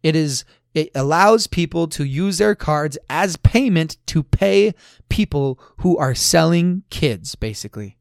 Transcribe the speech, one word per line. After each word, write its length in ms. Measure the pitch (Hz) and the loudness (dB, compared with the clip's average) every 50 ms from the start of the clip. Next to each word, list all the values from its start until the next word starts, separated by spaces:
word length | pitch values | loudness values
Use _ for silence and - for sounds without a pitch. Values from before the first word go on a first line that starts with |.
| - | 0
It 120 | 160 156 | 2 0
is, 300 | 160 156 147 135 - - _ _ _ _ _ _ | 2 0 0 -4 -6 -8 _ _ _ _ _ _
it 180 | 156 156 - _ | -4 -4 -4 _
allows 540 | 135 135 139 156 170 190 214 226 226 214 | -4 -2 0 2 4 6 6 6 4 2
people 400 | - - 180 170 151 - 170 165 | -2 -2 -4 -4 -2 -2 -4 -4
to 160 | 156 - - 143 | -2 -4 -6 -6
use 340 | 139 135 151 185 202 185 | -4 -2 -2 -2 -2 0
their 160 | 165 208 214 208 | 0 0 0 0
cards 440 | _ - - 151 147 151 151 135 - - - | _ -2 -2 -2 -2 -2 -4 -8 -10 -10 -6
as 280 | - 160 196 190 165 | -2 -2 0 -2 -2
payment 600 | - - - - 226 277 247 185 160 160 156 - _ _ | 2 2 4 4 4 2 2 2 0 0 -2 -6 _ _
to 140 | - - 160 | -4 -2 -2
pay 540 | 143 _ - - 196 202 196 196 208 214 - _ - - _ _ _ _ | 0 _ 0 0 2 2 4 4 2 2 -2 _ -18 -20 _ _ _ _
people 500 | - - 208 - - 143 139 135 127 _ - - _ | 0 0 0 0 -2 -2 -2 -2 -4 _ -14 -20 _
who 200 | - - 180 175 | -2 0 0 2
are 160 | - 135 131 123 | 2 0 -2 -2
selling 720 | - - - - 165 160 165 170 170 170 180 180 196 - _ | -2 -2 2 2 4 4 4 2 2 2 2 0 -2 -6 _
kids, 440 | - - 165 139 110 85 156 - - | -4 -2 -2 -2 -2 -4 -10 -16 -10
basically. 640 | - - 110 101 - - 104 - 107 104 95 - _ | -8 -8 -8 -8 -10 -14 -14 -12 -12 -14 -14 -16 _